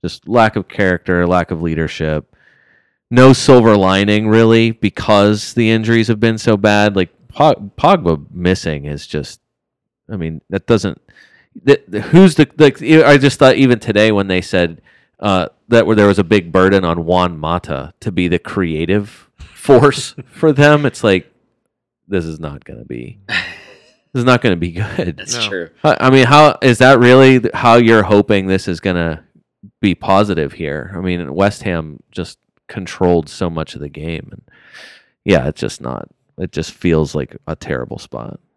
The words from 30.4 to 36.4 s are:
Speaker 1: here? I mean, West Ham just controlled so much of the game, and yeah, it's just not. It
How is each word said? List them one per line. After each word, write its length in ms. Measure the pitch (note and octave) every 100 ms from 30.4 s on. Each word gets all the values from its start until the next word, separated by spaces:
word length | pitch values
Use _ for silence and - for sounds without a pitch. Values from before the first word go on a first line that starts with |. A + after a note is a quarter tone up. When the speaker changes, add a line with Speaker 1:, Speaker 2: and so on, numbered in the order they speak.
| C#2+
Speaker 1:
here? 360 | - D#2 D2+ C2+
I 60 | F#2+
mean, 340 | F#2 F2 D#2+
West 300 | D2+ G2+ -
Ham 380 | G#2+ E2+ D#2 D2 _
just 280 | - F2 - _ _ _
controlled 600 | - F#2 - F2+ E2+ D2+
so 220 | - F2+
much 240 | D#2+ D#2
of 80 | -
the 80 | C#2+
game, 380 | C#2+ D#2 E2 -
and 100 | - _ _ _ - - - _ _
yeah, 240 | - F#2 C2
it's 120 | -
just 220 | - -
not. 260 | A#1+ A#1 G1+ _ _
It 120 | -